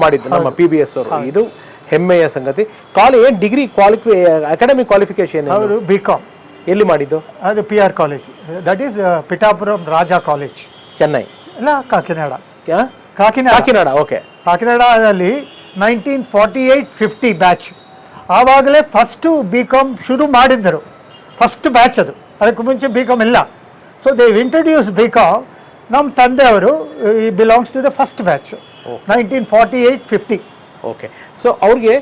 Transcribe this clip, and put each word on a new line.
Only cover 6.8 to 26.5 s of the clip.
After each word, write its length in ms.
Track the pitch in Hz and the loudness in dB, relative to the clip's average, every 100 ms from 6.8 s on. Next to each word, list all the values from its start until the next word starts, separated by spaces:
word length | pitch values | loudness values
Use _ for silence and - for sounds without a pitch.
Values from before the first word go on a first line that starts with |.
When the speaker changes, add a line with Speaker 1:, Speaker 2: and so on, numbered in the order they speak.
Speaker 1:
ಮಾಡಿದ್ದು? 420 | 196 151 143 156 151 - | 2 0 -2 -6 -8 -8
Speaker 2:
ಅದು 220 | 180 214 | -4 -4
ಪಿ 160 | 208 208 | -2 0
ಆರ್ 140 | 190 | 0
ಕಾಲೇಜ್. 300 | - 151 139 - - 160 175 170 | 0 -4 -6 -14 -20 -16 -8 -4
That 140 | 190 | -4
is, 200 | 277 208 | -4 -4
ಆ, 180 | 185 170 | -2 -4
ಪಿಠಾಪುರಂ 680 | - 175 214 185 202 208 156 | -4 -2 0 0 -4 -6 -2
ರಾಜಾ 320 | 160 170 180 | -2 0 -2
ಕಾಲೇಜ್. 800 | 160 143 139 - - - - - | -2 -6 -8 -16 -20 -20 -14 -4
Speaker 1:
ಚೆನ್ನೈ? 240 | 151 139 92 - - - | -2 -2 -8 -16 -20 -8
Speaker 2:
ಇಲ್ಲ, 100 | 262 285 262 | -4 -4 -2
ಕಾಕಿನಾಡ. 400 | 196 - 160 147 127 - - - | -4 -4 -6 -8 -10 -16 -16 -6
Speaker 1:
ಯಾ? 240 | 175 254 - - - | -4 -4 -8 -12 0
Speaker 2:
ಕಾಕಿನಾಡ. 420 | 208 240 254 233 | 0 2 2 2
Speaker 1:
ಕಾಕಿನಾಡ, 280 | - 214 156 | 2 0 2
ಓಕೆ. 280 | 139 151 120 | 0 -2 -6
Speaker 2:
ಕಾಕಿನಾಡದಲ್ಲಿ 1500 | - - 175 175 233 240 247 226 220 190 180 277 269 - - 185 | -10 -8 -4 -2 0 2 2 4 2 0 -2 -4 -8 -20 -16 -4
ನೈನ್ಟೀನ್ 480 | 208 233 285 277 - | -4 -2 -4 -6 -4
ಫಾರ್ಟಿ 420 | 202 214 262 262 | 0 0 0 2
ಏಟ್ 220 | 277 - - | 0 0 -6
ಫಿಫ್ಟಿ 360 | 214 - 247 | -6 -2 -2
ಬ್ಯಾಚ್. 360 | 165 180 175 - - - - - - - | 0 0 0 -4 -20 -20 -20 -20 -16 -2
ಆವಾಗಲೇ 520 | 190 254 269 269 302 | 2 4 4 4 2
ಫಸ್ಟು 600 | 302 214 233 - 330 311 | 2 0 0 -2 -2 -2
ಬಿ 240 | 190 233 226 | -2 -4 0
ಕಾಮ್ 320 | 262 269 220 - | 0 0 -6 -4
ಶುರು 200 | 254 294 | -2 2
ಮಾಡಿದ್ದರು. 520 | 247 262 254 190 156 - - - - - - | 2 2 2 -2 -4 -8 -20 -20 -20 -14 -4
ಫಸ್ಟ್ 300 | 233 - 311 | -4 -2 0
ಬ್ಯಾಚ್ 300 | 240 254 254 | 2 2 2
ಅದು. 120 | 147 - - - | -4 -6 -16 -2
ಅದಕ್ಕೆ 220 | 214 226 | -2 0
ಮುಂಚೆ 240 | 233 254 277 | -4 -4 -4
ಬಿ 180 | 220 247 | -4 -2
ಕಾಮ್ 160 | 247 | 0
ಇಲ್ಲ. 280 | 220 247 - - - - - - 262 | 2 0 0 -8 -20 -20 -20 -6 -2
So 80 | 254 | 4
they 200 | 240 208 | 4 4
introduced 500 | 254 320 320 311 214 | 0 0 2 2 0
ಬಿ 180 | 190 233 | 0 0
ಕಾಮ್. 360 | 226 175 214 - - - - - | 2 2 0 -6 -20 -20 -20 -4
ನಮ್ಮ 180 | 254 285 | -2 0
ತಂದೆಯವರು, 920 | - 247 254 254 | 2 2 4 2